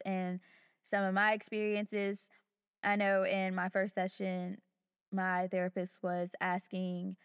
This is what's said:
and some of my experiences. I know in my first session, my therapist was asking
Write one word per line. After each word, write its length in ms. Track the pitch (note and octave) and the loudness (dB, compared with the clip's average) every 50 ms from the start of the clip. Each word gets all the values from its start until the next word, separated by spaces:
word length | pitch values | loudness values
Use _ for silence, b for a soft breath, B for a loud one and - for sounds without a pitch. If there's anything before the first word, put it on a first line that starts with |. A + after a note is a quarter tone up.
| - | -4
and 340 | G3 F#3+ F#3 F#3 F3+ F3+ F#3 b b b b b b b b b | -2 -2 0 0 -2 -4 -6 b b b b b b b b b
some 200 | - G#3+ G3+ G3 | -2 0 2 2
of 100 | F#3+ F#3+ | 2 4
my 200 | G3 G#3 G#3+ A3 | 4 4 4 4
experiences. 960 | G#3 - - A3+ G#3+ G#3+ G#3+ G#3 G#3 G#3+ - G#3+ G3+ G3+ G3 G3+ - - - b b b _ _ _ _ _ _ _ - | 2 -2 -4 -4 -2 0 0 0 0 -2 -2 -2 -2 -2 -2 -2 -4 -10 -16 b b b _ _ _ _ _ _ _ 0
I 120 | G#3 G3+ | 0 2
know 280 | G#3 G3+ G3 G3 F#3+ F#3+ | 4 4 4 4 4 4
in 320 | F#3 F#3+ F#3+ F#3+ F#3+ F#3 | 2 2 2 0 0 0
my 140 | F#3 F3+ F#3+ | 0 -2 0
first 260 | - G3 F#3+ F#3 - | 0 0 0 0 0
session, 600 | G3 F3+ F#3+ - - G3 F#3 F#3 F3+ F3+ F3+ G3+ - - _ _ _ _ _ _ _ _ _ | -2 -2 -2 -2 -4 -4 -2 -2 -2 -4 -4 -6 -10 -14 _ _ _ _ _ _ _ _ _
my 360 | G3 F#3+ F#3 F#3 F3+ F3+ F#3 F#3 | -2 -2 0 2 2 0 0 0
therapist 560 | F#3+ F#3 F3+ F#3 - G3 F3+ F#3 - - - | 0 0 0 0 0 -2 -4 -4 -6 -6 -4
was 280 | F3+ F3+ F3 F3 F3+ - - | -2 -2 -2 -2 -4 -4 -4
asking 760 | F3+ F#3 F3+ F#3+ - - - F#3 F#3 F3+ F3+ F3 F3+ F#3+ F#3 b b | -2 0 0 -2 -4 -4 -4 -4 -2 -2 -4 -4 -4 -6 -8 b b